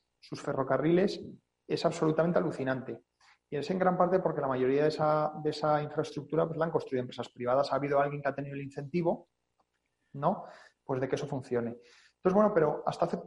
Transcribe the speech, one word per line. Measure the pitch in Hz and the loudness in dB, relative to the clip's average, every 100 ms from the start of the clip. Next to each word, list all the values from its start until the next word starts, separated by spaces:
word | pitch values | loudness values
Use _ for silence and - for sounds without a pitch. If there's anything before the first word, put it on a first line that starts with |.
| _ _ | _ _
sus | - 147 | -14 -8
ferrocarriles, | - 135 131 135 151 175 196 - - - _ _ - | -4 -2 2 2 4 4 2 -2 -10 -16 _ _ -6
es | 151 170 | 0 0
absolutamente | 160 160 151 165 180 | 2 2 2 2 2
alucinante. | 175 143 131 131 120 117 _ _ _ _ _ | 0 -2 -4 -4 -6 -12 _ _ _ _ _
Y | 143 | -6
es | 139 | -2
en | 190 | 0
gran | 185 180 | 2 4
parte | 180 185 | 4 4
porque | 170 151 | 0 -2
la | 139 | -2
mayoría | 127 127 139 | 0 2 4
de | 151 | 2
esa, | 151 151 156 151 - | 2 2 2 0 -2
de | 151 | -4
esa | 147 156 151 | -2 0 2
infraestructura, | 147 - 147 - 139 156 165 | 0 -4 -4 -6 -4 -2 0
pues, | 156 | 0
la | 165 | 0
han | |
construido | 156 - 131 | 0 -2 -4
empresas | 123 123 117 | -4 -8 -10
privadas. | - 120 131 143 | -6 2 2 2
Ha | 135 | 0
habido | 143 143 | 2 2
alguien | 143 147 | 2 0
que | 143 | -4
ha | 139 | -4
tenido | 143 139 | -8 -8
el | |
incentivo, | 139 147 143 175 165 220 - _ _ _ _ _ _ _ _ | -8 -10 -4 0 0 -2 -6 _ _ _ _ _ _ _ _
¿no? | 139 147 208 - - - _ | -2 0 0 -6 -18 -20 _
Pues, | - 131 | -6 -2
de | 135 | -2
que | 139 | -2
eso | 143 | -4
funcione. | 135 - 120 117 - - - _ _ | -6 -2 -2 -2 -6 -18 -20 _ _
Entonces, | 185 190 | 2 4
bueno, | 214 | 4
pero | 190 151 - - | 4 2 2 -4
hasta | - 170 | -2 -2
hace | 190 | -2